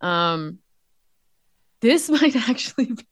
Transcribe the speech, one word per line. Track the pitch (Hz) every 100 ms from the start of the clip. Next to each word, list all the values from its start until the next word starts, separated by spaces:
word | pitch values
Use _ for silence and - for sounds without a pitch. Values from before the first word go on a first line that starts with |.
Um, | 180 170 170 160 156 180 _ _ _ _ _ _ _ _ _ _ _ _
this | 233 330 311
<laughs> |
might | 302 302 247 233
actually | 247 - - 254 220 -